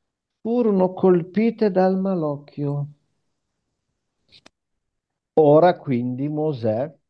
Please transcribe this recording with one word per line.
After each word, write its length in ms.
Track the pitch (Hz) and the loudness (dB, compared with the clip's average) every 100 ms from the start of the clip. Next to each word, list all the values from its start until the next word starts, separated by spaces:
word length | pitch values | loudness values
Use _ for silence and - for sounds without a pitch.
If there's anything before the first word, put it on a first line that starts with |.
| _ _ _ _ | _ _ _ _
furono 520 | 220 240 226 196 185 | -4 0 0 2 0
colpite 800 | - 190 180 170 208 226 226 214 | 2 2 2 0 -2 -2 0 -2
dal 260 | 185 185 190 | 0 0 0
malocchio. 920 | 190 180 151 143 143 - 143 143 143 - _ _ _ _ _ _ _ _ _ _ _ _ _ _ _ _ _ _ _ _ _ _ _ | -2 -4 -4 -6 -12 -8 -6 -6 -8 -14 _ _ _ _ _ _ _ _ _ _ _ _ _ _ _ _ _ _ _ _ _ _ _
Ora 440 | - 151 151 175 175 | 2 4 6 4 2
quindi 500 | - 120 123 127 143 | -4 -4 -4 -6 -6
Mosè 680 | 151 156 135 110 107 151 - _ | -4 -6 -4 -4 -4 -6 -12 _